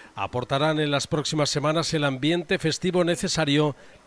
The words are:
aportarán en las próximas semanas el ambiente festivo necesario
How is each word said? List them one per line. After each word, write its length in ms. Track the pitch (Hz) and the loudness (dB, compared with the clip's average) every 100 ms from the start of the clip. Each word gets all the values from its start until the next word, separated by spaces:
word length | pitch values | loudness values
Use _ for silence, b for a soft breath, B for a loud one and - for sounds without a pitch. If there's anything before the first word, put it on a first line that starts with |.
| B | B
aportarán 680 | - 98 123 123 139 156 151 | -8 -6 -4 -2 0 0 0
en 100 | 147 | 0
las 160 | 143 - | -2 -2
próximas 440 | 151 139 160 139 | -4 -2 0 0
semanas 420 | 151 147 160 151 | 0 0 0 0
el 120 | 160 | 0
ambiente 540 | 143 131 143 175 - 190 | 0 0 0 0 0 -2
festivo 460 | 160 139 185 180 | -2 -2 0 2
necesario 720 | 170 170 185 - 147 143 151 139 B B | 2 0 -2 0 2 4 2 0 B B